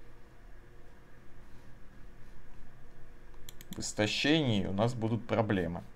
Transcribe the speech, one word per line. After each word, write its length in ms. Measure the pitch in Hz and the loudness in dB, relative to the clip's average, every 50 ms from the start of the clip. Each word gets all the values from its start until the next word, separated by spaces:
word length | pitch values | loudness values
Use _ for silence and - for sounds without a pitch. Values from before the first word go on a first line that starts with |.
| - - - - - - - - - - - - - - - - - - - - - - - - - - - - - - - - - - - - - - - - - - - - - - - - - - - - - - - - - - - - - - - - - - - - - - - - - - | -10 -10 -10 -12 -12 -14 -14 -16 -14 -12 -12 -12 -14 -14 -14 -12 -12 -12 -12 -14 -14 -14 -14 -12 -10 -8 -8 -8 -8 -8 -10 -10 -8 -10 -8 -8 -8 -10 -8 -10 -10 -10 -8 -8 -8 -6 -4 -4 -2 -2 -2 -2 -2 -2 -4 -4 -8 -8 -4 -4 -4 -4 -6 -8 -10 -8 -6 -4 -4 -4 -4 -6 -6 -6
В 80 | - - | -6 -4
истощении 880 | - - - - 107 107 - - - 139 156 160 147 123 110 98 90 87 | -4 -4 2 2 2 4 4 4 6 6 6 8 8 6 6 4 4 4
у 40 | |
нас 220 | 95 98 110 120 127 | 4 4 4 4 4
будут 340 | 113 110 110 120 107 - - | 2 2 2 2 2 2 2
проблемы. 560 | 110 107 113 104 104 92 85 82 85 82 - - - | 4 4 6 6 4 4 4 2 0 -2 -6 -8 -12